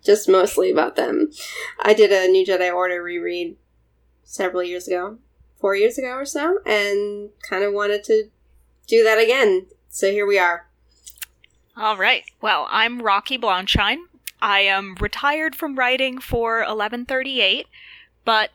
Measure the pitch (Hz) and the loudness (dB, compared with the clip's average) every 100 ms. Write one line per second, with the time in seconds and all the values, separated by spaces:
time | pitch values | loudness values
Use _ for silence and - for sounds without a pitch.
0 | - 208 - 190 202 - 185 - - - | 2 4 6 4 4 2 0 2 0 -2
1 | - - - - - - - - - 214 | -2 0 -2 -4 -14 -12 -14 -2 2 6
2 | 208 190 185 190 185 185 180 180 180 175 | 6 6 4 4 4 0 0 0 -2 -4
3 | 175 175 175 175 170 - _ _ _ _ | -6 -6 -6 -6 -8 -12 _ _ _ _
4 | _ _ _ - 190 180 180 180 180 180 | _ _ _ -6 -4 -4 -6 -8 -6 -6
5 | 185 226 _ _ _ _ 196 196 214 240 | -6 -12 _ _ _ _ -2 2 0 0
6 | 262 254 277 294 311 392 - 214 202 202 | -6 -6 -6 -4 -2 -2 0 0 0 0
7 | 208 208 208 _ - 190 202 202 208 208 | -2 -6 -12 _ -8 -2 -2 0 0 -2
8 | - 220 214 _ _ _ _ _ - 226 | 0 0 0 _ _ _ _ _ 0 4
9 | 220 220 226 262 220 185 190 _ _ - | 4 4 4 4 4 2 -2 _ _ -2
10 | 196 202 202 202 175 170 - _ _ _ | 0 0 0 2 2 0 -8 _ _ _
11 | - - - _ _ _ _ - 214 202 | -20 -20 -20 _ _ _ _ -6 -4 0
12 | 202 254 - - 214 175 135 208 226 247 | 2 2 -2 -6 -2 0 0 0 0 -2
13 | 220 196 - 262 233 185 196 - 202 269 | 0 0 -2 -4 -2 -2 0 0 0 -2
14 | 349 _ - - 220 196 196 196 196 185 | -8 _ -18 -6 0 2 2 0 -4 -8
15 | 208 - 277 302 320 - 311 262 247 262 | -8 -2 -2 -2 -4 -6 -6 -2 -2 0
16 | 269 254 - 240 226 226 - 214 208 240 | -2 -6 -6 -2 -2 -2 -2 -4 -6 -6
17 | 247 262 262 262 196 240 - - - - | -6 -6 -4 0 0 0 -6 -20 -20 -20
18 | _ _ - 220 214 | _ _ -2 0 0